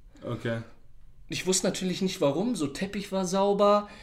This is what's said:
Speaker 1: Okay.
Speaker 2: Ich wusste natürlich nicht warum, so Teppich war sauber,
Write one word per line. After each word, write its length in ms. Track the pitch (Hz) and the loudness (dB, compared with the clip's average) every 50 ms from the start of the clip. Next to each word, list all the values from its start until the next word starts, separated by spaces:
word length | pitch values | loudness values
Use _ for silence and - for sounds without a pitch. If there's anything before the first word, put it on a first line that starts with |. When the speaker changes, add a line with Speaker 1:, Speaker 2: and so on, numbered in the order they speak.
| - - - - - | -18 -20 -20 -14 -8
Speaker 1:
Okay. 340 | 107 117 107 - 120 113 113 110 - - - - - - - - - - - - - | -8 -6 -4 -4 -4 -4 -4 -6 -10 -14 -20 -20 -20 -20 -18 -18 -20 -20 -18 -12 -8
Speaker 2:
Ich 180 | 156 - - 180 | -8 -4 0 0
wusste 200 | 185 - - 190 | 2 2 2 0
natürlich 340 | - - 185 185 175 - | 0 0 -2 -2 -2 0
nicht 200 | 196 185 - - | 0 -2 0 2
warum, 340 | 156 143 135 160 208 247 247 | 2 2 2 2 0 -2 0
so 120 | 170 151 139 | -2 -2 -4
Teppich 440 | - - 190 190 - 208 190 - | -4 -4 -6 -6 -6 -6 -6 -4
war 140 | 190 190 190 | -2 -2 -2
sauber, 640 | 175 185 196 196 202 202 190 208 202 208 208 208 - - - | 0 2 2 4 4 4 6 6 6 6 6 4 0 -10 -18